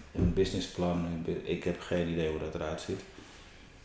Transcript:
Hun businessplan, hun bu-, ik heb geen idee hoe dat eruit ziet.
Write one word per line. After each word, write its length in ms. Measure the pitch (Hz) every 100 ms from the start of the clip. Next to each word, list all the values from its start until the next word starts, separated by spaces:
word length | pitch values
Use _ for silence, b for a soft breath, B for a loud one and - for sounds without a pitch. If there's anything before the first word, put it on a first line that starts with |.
| -
Hun 200 | - 90
businessplan, 640 | 82 95 - - - 87 85
hun 180 | 85 82
bu-, 180 | 82 85
ik 200 | - 85
heb 160 | 87 85
geen 280 | - 90 85
idee 220 | 82 80
hoe 80 | 78
dat 160 | 78
eruit 260 | 82 78 80
ziet. 200 | - - - B B B B B B -